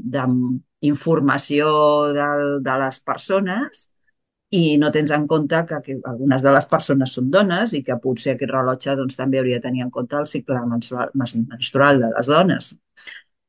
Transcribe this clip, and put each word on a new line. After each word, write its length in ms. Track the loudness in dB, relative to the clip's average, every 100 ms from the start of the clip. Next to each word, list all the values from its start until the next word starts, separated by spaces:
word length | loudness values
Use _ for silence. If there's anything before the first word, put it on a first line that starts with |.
| -6
de 120 | -2 0 0 0 -4 -6 _ -2
informació 800 | 0 0 2 2 0 0 0 2 4 4 4 2
del, 340 | 0 -2 -2 -2 -2
de 160 | -2 -2
les 220 | -2 -4
persones 840 | -8 -8 -2 -2 0 -4 -6 -10 -20 _ _ _ _ _ _
i 280 | 2 4 4
no 120 | 4
tens 200 | 2 0
en 140 | 0 0
compte 320 | 0 2 0 -2
que, 120 | -6
que 120 | -8 -10 -8
algunes 380 | -2 0 2
de 80 | 4
les 120 | 4 4
persones 480 | -2 0 0 0
són 160 | -2 0
dones 420 | 2 2 2 -2 -2
i 60 |
que 140 | -4 -4
potser 360 | -2 -2 -2 -2
aquest 160 | -2
rellotge, 440 | 0 0 -2 -2 -2
doncs, 220 | -2 -4
també 200 | -2 0
hauria 200 | 0 -2
de 60 | -2
tenir 160 | -4
en 60 | -4
compte 240 | -6 -4 -4
el 120 | -4
cicle 340 | -6 -4 -2 0
mensual, 460 | -4 -4 -6 -4
mes-, 220 | -2 -2 -2
menstrual 640 | -4 -6 -4 2 4 4
de 120 | 2
les 160 | -2 2
dones, 380 | 4 4 0 -4 -18 _ _ -20 -20 _ _